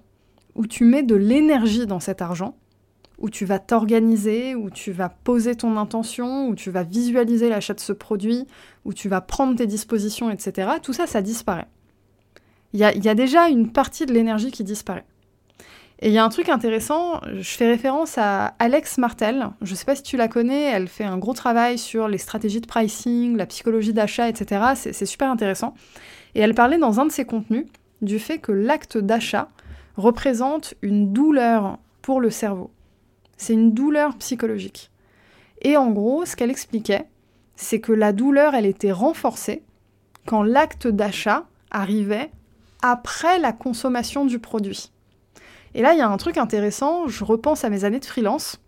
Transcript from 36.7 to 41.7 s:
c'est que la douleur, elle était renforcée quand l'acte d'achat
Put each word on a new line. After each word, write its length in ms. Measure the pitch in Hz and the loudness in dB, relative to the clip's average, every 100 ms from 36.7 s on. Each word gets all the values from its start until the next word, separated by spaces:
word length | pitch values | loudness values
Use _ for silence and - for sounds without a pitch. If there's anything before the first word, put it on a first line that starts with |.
| 226 220 202 311 _ _ _ _ - | -6 -2 -2 -4 _ _ _ _ -16
c'est 240 | - 226 | -4 -2
que 100 | 226 | 2
la 220 | 220 208 | 2 4
douleur, 420 | 202 262 277 294 269 | 2 4 4 4 4
elle 100 | 202 | 0
était 280 | 190 202 | 0 0
renforcée 680 | 180 262 330 233 226 - 294 - _ _ _ _ _ - | 0 0 0 -4 -4 -8 -10 -12 _ _ _ _ _ -2
quand 180 | 220 | 0
l'acte 440 | 208 262 311 - 247 | 4 4 2 0 -2
d'achat 580 | 202 208 196 214 240 339 _ - | 0 -2 -2 -2 -2 -4 _ -10